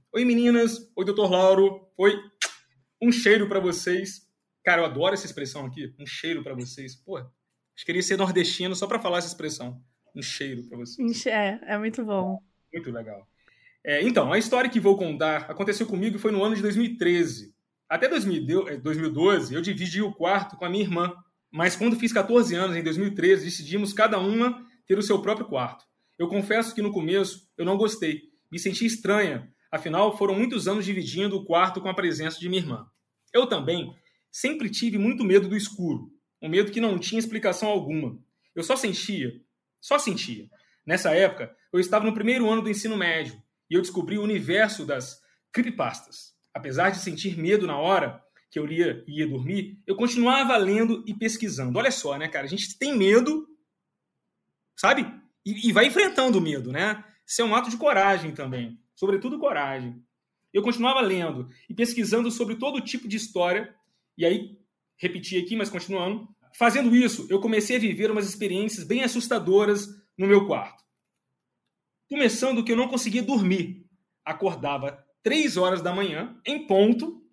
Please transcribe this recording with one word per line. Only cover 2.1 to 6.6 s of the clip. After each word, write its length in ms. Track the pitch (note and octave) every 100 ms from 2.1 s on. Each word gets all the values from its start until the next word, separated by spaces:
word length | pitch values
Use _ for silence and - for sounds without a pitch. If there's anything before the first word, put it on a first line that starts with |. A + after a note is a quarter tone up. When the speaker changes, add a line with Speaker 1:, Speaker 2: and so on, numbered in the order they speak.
| G#3 - _ - - _ _ _ _
Speaker 1:
Um 100 | A#3
cheiro 380 | A#3+ G3+ G#3+ G3+
pra 100 | F#3+
vocês. 680 | F3+ E3+ - F3+ F#3+ - _ _ _ _
Cara, 180 | - E3+
eu 40 | E3
adoro 280 | C3 F3+
essa 120 | G3 G3
expressão 400 | - C3+ D3+ C3
aqui. 280 | C3 C3 -
Um 80 | C#3+
cheiro 360 | - D#3+ E3
pra 120 | C#3
vocês. 400 | B2+